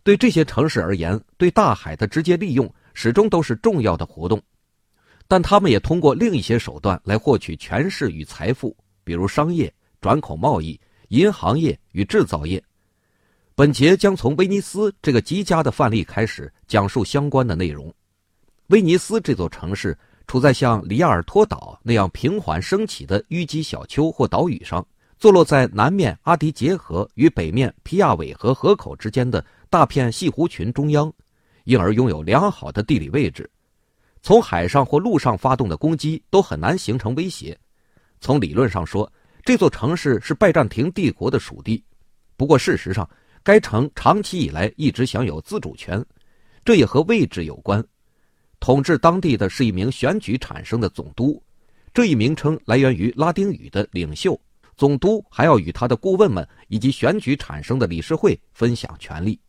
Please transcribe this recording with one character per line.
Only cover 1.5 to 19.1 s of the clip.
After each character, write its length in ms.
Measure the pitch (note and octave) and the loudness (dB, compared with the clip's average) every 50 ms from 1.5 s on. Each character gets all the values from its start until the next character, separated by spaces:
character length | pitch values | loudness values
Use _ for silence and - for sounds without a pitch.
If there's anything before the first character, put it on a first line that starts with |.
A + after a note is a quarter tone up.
大 240 | - - G#3 D3 G#2 | 4 4 2 2 0
海 180 | - - D#2 D#2 | -2 -6 -14 -6
的 140 | - A2 | -6 -6
直 160 | G2+ - D#3 D#3+ | -2 -2 -2 0
接 140 | E3+ F3 | 0 0
利 160 | E3+ G#3 F#3 B2 | 0 0 -2 0
用 200 | C3+ A#2+ - - _ _ _ _ | 0 0 -2 -6 _ _ _ _
始 180 | - - A2+ | -4 -2 2
终 180 | A#2+ G3 G#3+ G#3+ | 2 4 2 4
都 140 | - E3+ D#3 | 2 0 0
是 100 | - A#2+ | -2 -6
重 240 | - - A3+ G#3 D3+ | 0 0 0 0 2
要 160 | A2 G2+ E2+ | 0 0 0
的 80 | D#2+ E2 | -2 -4
活 240 | - - D2+ D#2+ F2+ | -10 -10 -8 -2 -2
动， 120 | G#2+ G#2+ _ _ _ _ _ _ _ _ _ _ _ _ _ _ _ _ - | -2 -2 _ _ _ _ _ _ _ _ _ _ _ _ _ _ _ _ -2
但 140 | _ F#3+ F#3+ | _ 2 2
他 180 | F3 - G3 G#3 | 2 4 2 4
们 100 | G3+ E3+ | 6 4
也 80 | A2 G2 | 2 2
通 180 | - - D#3+ F3+ | 2 0 0 2
过 160 | D#3+ C#3+ B2+ | 4 2 2
另 180 | D3+ A#3 A#3 F3+ | 4 0 0 0
一 80 | A#2+ | -2
些 160 | F2+ - A#2 | -2 0 -2
手 220 | A#2 - - - D2+ | -2 -2 -6 -14 -4
段 180 | - G#2 F2+ - _ | -2 -2 -2 -2 _
来 140 | - G#2 | -2 -2
获 200 | A2 - D3+ B2 | 0 2 2 2
取 200 | F#2+ - - D#2+ | 2 0 -8 -12
权 340 | - - - E2+ G#2+ D3 F#3+ | -12 -10 -6 -4 -2 -2 -4
势 180 | - - D3 G#2+ | -4 -4 -6 -6
与 140 | E2 D#2 D2+ | -6 -8 -14
财 300 | - - - - G2+ C3 | -14 -12 -6 -4 -4 -4
富， 200 | - - - - _ _ _ _ _ _ | -4 -6 -10 -10 _ _ _ _ _ _
比 80 | - | -8
如 160 | E2+ E2+ F#2+ | -4 -4 -4
商 260 | G#2 - - D3+ E3 F3 | -2 -2 -2 -2 -2 -2
业、 200 | E3+ A#2+ D#2 _ _ _ _ _ _ | -2 -4 -4 _ _ _ _ _ _
转 220 | - - B2+ D#3 | -2 0 0 0
口 120 | - - D2+ | -2 -8 -8
贸 280 | D#2+ G#2 D3 C3+ F2 | -4 -2 -2 -2 -2
易、 180 | D#2+ D#2+ D2 - _ _ _ _ _ _ | -4 -8 -12 -14 _ _ _ _ _ _
银 220 | G2+ C3+ F#3 G#3+ G3 | 2 4 4 4 2
行 260 | - - F2 A#2+ D#3+ | 0 -2 -2 0 0
业 180 | E3 C3+ C#2+ _ _ _ | 0 -2 -4 _ _ _
与 140 | - F2+ G2+ | -6 -6 -4
制 180 | - - G#3+ C3 | 0 0 0 0
造 220 | - - D#2 D2 | 0 -4 -6 -6
业。 180 | D#2+ F#2 F2+ _ _ _ _ _ _ _ _ _ _ _ _ _ _ _ _ _ _ _ | -6 -6 -8 _ _ _ _ _ _ _ _ _ _ _ _ _ _ _ _ _ _ _
本 200 | - C#3 D3 C#3 | 2 4 4 4
节 240 | - C#3 D#3+ F#3+ | 2 4 4 4
将 180 | F#3+ - G3+ F#3+ | 4 2 0 0
从 180 | - - A#2+ D3+ | 0 -4 -4 0
威 100 | D3 F#3 | 0 0
尼 140 | F3+ G3 G3+ | 0 0 -4
斯 320 | - - - F#3+ G#3+ G3+ - _ | -4 -6 -4 -4 -4 -4 -4 _
这 100 | - D#3 | -2 0
个 80 | B2+ A#2 | 0 0
极 240 | - - D#3 G3 G3 | 0 0 -6 -6 -2
佳 180 | - F3+ D#3+ | 0 0 0
的 100 | D3+ B2+ | 0 -2
范 200 | - - C#3+ A2+ | 0 0 0 0
例 140 | A2 A2 - | 0 -2 -2
开 200 | - - G2+ A2+ | -4 -4 -4 -4
始 240 | - - - C#2+ C#2+ _ _ _ | -4 -4 -12 -16 -18 _ _ _
讲 200 | _ - G#2+ G2 | _ 0 0 0
述 160 | G2 - C3 G2+ | 2 -2 -2 -4
相 260 | - - C#3+ C#3+ D3 | 0 -2 -2 -2 0
关 160 | C3+ C3+ B2+ | 0 0 0
的 80 | A#2 F2 | 0 -2
内 160 | E2 F#2 E2 | -2 -4 -4
容。 240 | D2 D2 C#2+ E2 _ _ _ _ _ _ _ _ _ _ _ _ _ _ _ | -6 -10 -14 -18 _ _ _ _ _ _ _ _ _ _ _ _ _ _ _
威 140 | - F3+ A3 | 2 4 4
尼 140 | G3 D#3+ F3 | 4 4 2
斯 240 | F3+ - - | 0 0 -2